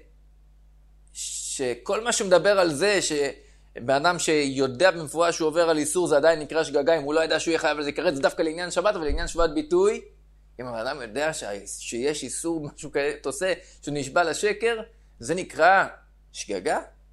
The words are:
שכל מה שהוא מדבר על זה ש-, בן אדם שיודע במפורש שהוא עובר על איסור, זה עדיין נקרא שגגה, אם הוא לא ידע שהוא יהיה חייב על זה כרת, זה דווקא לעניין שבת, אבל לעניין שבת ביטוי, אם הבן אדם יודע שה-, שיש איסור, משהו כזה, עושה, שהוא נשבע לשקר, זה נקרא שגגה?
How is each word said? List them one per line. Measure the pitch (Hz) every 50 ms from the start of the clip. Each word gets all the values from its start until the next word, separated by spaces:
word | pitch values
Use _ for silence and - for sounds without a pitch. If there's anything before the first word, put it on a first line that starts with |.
| - - - _ _ _ _ _ _ _ _ _ _ - _ _ _ _ _ _ _ -
שכל | - - - - - - - - - - 131 123 120 - - - 196 214 226
מה | 240
שהוא | 214 - 214
מדבר | 190 180 170 160 202 208 196
על | 180 170 147
זה | 131 185 208 202 180
ש-, | - - 156 147 143 135 - - - - - - _ _ - -
בן | - 127 135
אדם | 139 156 175 175 165
שיודע | - 175 156 151 143 135 135 135 135 135 120 123 180 190
במפורש | 170 170 156 127 - 160 170 170 160
שהוא | - 165 156
עובר | 147 170 170 165
על | 160 151
איסור, | 143 147 - 180 175
זה | 143 151
עדיין | 143 147 160 170 151
נקרא | 147 - 151 160 156
שגגה, | 143 143 147 139 165 165 156
אם |
הוא | 139 143 151
לא | 160 160
ידע | 156 160 151
שהוא | - 165
יהיה | 160 151
חייב | 160 156 147 151
על | 147
זה | 143
כרת, | 143 156 147 180 147
זה | 135
דווקא | 135 - - -
לעניין | 165 160 156 175 180 175
שבת, | - 175 180 208 202
אבל | 180 156
לעניין | 143 147 165 170 160
שבת | - 160 165 160
ביטוי, | 147 156 151 - 175 180 196 208 233 233 - - - _ _ _ _ _ _ _ _ -
אם | 127
הבן | 123 117 113 113
אדם | 131 151 147
יודע | 120 113 104 139 151 160
שה-, | 151 - 123 101 104 101 98
שיש | - - - - - - 117 123 147 151 151
איסור, | 131 120 - - - 170 165 160 147 139 -
משהו | - - 139
כזה, | - 147 143 147 - - -
עושה, | 139 131 - 185 190 165 - - - - -
שהוא | - 147 143
נשבע | 147 135 131 135 175 175
לשקר, | 160 143 - 202 208 202 208 226 233 233 220 196 - - - _ _ _ -
זה | 117 120 165
נקרא | 185 175 - - 143 160 180 196 190 156 123 - - _ _ _ _ _ _
שגגה? | - - - - 101 92 95 147 185 233 - - - - - _